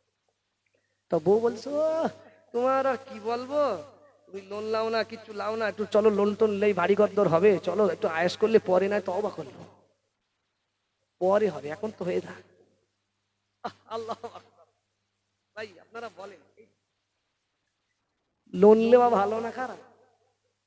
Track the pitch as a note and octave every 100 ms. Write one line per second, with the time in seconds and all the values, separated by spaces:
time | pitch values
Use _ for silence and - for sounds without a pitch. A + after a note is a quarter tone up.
0 | _ _ _ _ _ _ _ _ _ _
1 | - E3+ D#3 G#3+ A#3 A#3 C4+ D4 D#4 D#4+
2 | D#4 - - _ _ A#3 B3+ C4+ C4+ A#3+
3 | - G#3+ G#3+ A#3+ B3+ D4 C#4 F#3 - -
4 | - _ _ F#3+ F#3+ G#3 A3 A3 A3+ A3+
5 | G#3+ A3+ A3 G#3 G3+ A3+ G#3+ F#3+ G#3 G#3+
6 | G#3+ G3+ G3+ G#3 A3 G3 G#3 F3+ F3 G3+
7 | G#3 G3 F#3+ E3 G#3 F3 - F3+ G3+ D#3+
8 | F#3+ D#3+ F3 - G#3+ A3 - F3+ G3 G#3
9 | G3+ F#3 G#3 - C3+ - - _ _ _
10 | _ _ _ _ _ _ _ _ _ _
11 | _ - F3+ G#3 G#3+ D3 C#3+ D#3 G#3+ -
12 | F3+ F3+ - F#3 - _ _ _ _ _
13 | _ _ _ _ _ _ - - - A3+
14 | A3 - A#3 F3+ _ _ _ _ _ _
15 | _ _ _ _ _ G#3 A3 E3+ _ A3+
16 | A#3 F3 G3 F3 G2+ _ - _ _ _
17 | _ _ _ _ _ _ _ _ _ _
18 | _ _ _ _ - F3+ G#3 A3 A3+ B3
19 | A#3+ G#3 G3+ A3 A3+ A#3+ B3+ F#3 - _
20 | _ _ _ _ _ _